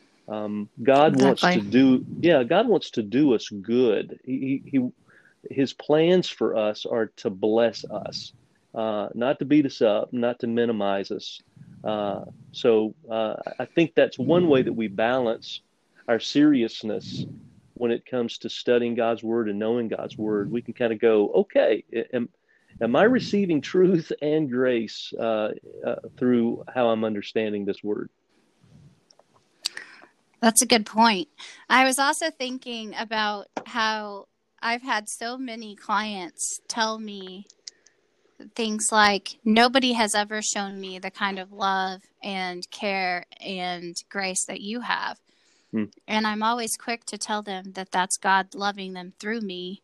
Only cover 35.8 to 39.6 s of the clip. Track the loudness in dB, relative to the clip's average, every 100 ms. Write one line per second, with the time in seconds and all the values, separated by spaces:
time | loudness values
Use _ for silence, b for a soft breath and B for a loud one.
35.8 | -4 -2 -2 -6 -10 -8 -8 -8 -8 -2
36.8 | -2 -2 -10 -12 -14 -16 -20 _ -20 B
37.8 | B B B _ _ -20 -14 -6 -4 -4
38.8 | 0 6 6 4 -4 -6 2 6